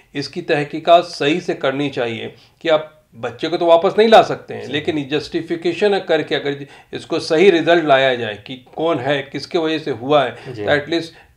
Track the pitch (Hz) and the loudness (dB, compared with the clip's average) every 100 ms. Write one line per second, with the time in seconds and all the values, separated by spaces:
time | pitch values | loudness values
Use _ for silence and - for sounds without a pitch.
0 | _ 143 139 180 165 151 147 160 156 170 | _ -10 -10 -10 -2 -2 -2 -6 4 4
1 | 170 - 147 175 - 165 139 135 143 139 | 4 -4 -2 -2 -4 -4 -2 -2 -4 -4
2 | 120 113 113 - _ _ 165 156 156 _ | -6 -6 -10 -14 _ _ 0 0 0 _
3 | _ 117 120 117 160 170 170 165 185 196 | _ -12 -10 -6 -4 -2 4 4 4 2
4 | 226 214 - 127 - - 110 143 151 151 | 6 6 6 0 -8 -12 -6 -6 -4 -4
5 | 131 147 - 170 160 165 180 160 208 196 | -2 -4 -4 -8 -6 -4 -4 0 0 0
6 | 190 160 151 147 143 139 139 - _ - | 0 -2 0 -4 -4 -6 -10 -18 _ -14
7 | - 240 - 160 196 170 147 175 151 135 | -6 -6 -2 4 6 6 4 2 4 4
8 | 135 123 113 104 - 127 - - 160 156 | 4 0 -4 -8 -12 -18 -16 -6 -2 -2
9 | 131 143 135 147 - 175 160 156 151 120 | -2 -4 -4 -10 -6 -4 -2 -4 -4 -8
10 | 131 147 123 113 139 107 104 147 147 165 | 0 2 2 -6 -14 -8 -2 -2 0 -4
11 | 165 - _ | -6 -16 _